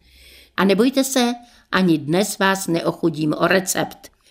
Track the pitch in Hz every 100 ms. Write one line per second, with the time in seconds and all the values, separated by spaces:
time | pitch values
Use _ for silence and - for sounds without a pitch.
0 | _ _ - - - - 185 190 254 269
1 | 269 262 240 240 - _ - 185 185 156
2 | 135 170 214 - 196 190 - 165 165 -
3 | 170 151 156 - 170 185 185 - 151 -
4 | - _ _